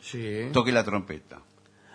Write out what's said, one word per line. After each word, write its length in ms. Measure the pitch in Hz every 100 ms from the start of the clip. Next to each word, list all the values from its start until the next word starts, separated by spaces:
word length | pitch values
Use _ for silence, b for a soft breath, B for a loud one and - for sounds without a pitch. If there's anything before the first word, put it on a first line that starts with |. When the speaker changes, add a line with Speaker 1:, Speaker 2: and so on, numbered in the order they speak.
Speaker 1:
Sí. 460 | - 120 110 107 120
Speaker 2:
Toque 180 | 123 120
la 140 | 120
trompeta. 560 | 104 101 98 78 - - - _ _ b b